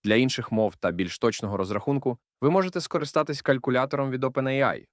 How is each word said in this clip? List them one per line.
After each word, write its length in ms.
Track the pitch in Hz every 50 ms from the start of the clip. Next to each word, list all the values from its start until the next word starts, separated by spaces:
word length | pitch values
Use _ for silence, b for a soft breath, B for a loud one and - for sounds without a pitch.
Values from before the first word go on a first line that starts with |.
| -
Для 100 | 104 107
інших 380 | 117 127 131 - - 117 -
мов 240 | 113 110 110 101 -
та 140 | _ - 90
більш 280 | 87 87 92 87 - -
точного 380 | - 117 107 - - 98 101
розрахунку 600 | 98 95 95 104 104 - 143 143 139 - 131 120 - _ _ _ _
ви 100 | 127 143
можете 300 | 170 190 185 180 - 180
скористатись 640 | 165 - - 170 151 143 - 156 151 156 147 139
калькулятором 680 | - - 139 127 - 135 127 123 131 139 143 139 139 135
від 140 | 127 127 135
Open 180 | 131 127 135
A 220 | 131 131 131 139 135
I. 200 | 113 78 - - _